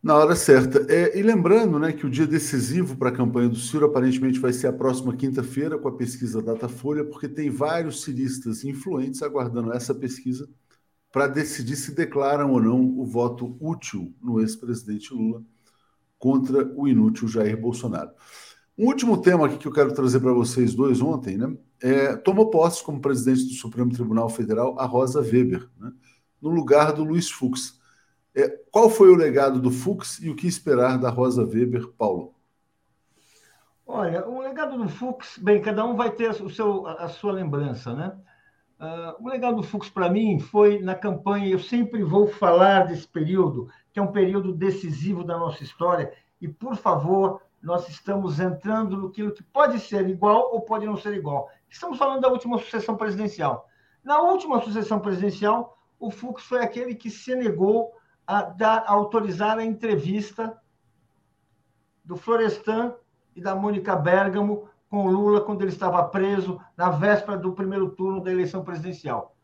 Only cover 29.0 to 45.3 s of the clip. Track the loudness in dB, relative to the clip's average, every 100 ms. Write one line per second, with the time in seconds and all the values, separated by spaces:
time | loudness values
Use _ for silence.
29 | 10 10 8 4 2 2 0 0 -4 -6
30 | -8 -10 -8 -4 -4 -4 0 4 4 2
31 | 0 0 0 2 0 2 0 0 -6 _
32 | -2 -2 -6 _ _ _ _ _ _ _
33 | _ _ _ _ _ _ _ _ -12 -6
34 | -4 -4 -6 -8 -10 -6 -6 -4 -6 -6
35 | -10 -10 -14 -6 2 2 2 -2 -2 -2
36 | -2 -2 -4 -4 -8 -2 -2 0 -6 -10
37 | -10 -6 -6 -4 -4 -4 -4 -6 -8 -8
38 | -8 -10 _ _ _ _ _ _ -14 -12
39 | -12 -12 -10 -4 -2 -2 -4 -8 -8 -2
40 | 0 2 2 0 0 4 6 4 -2 -4
41 | -4 -4 -2 -2 0 -2 0 -2 -2 -2
42 | 0 4 2 4 4 6 8 6 2 -2
43 | -8 -4 0 2 2 0 -10 _ _ -6
44 | -4 2 2 2 -2 -2 -2 -2 -6 -6
45 | -4 -4 -6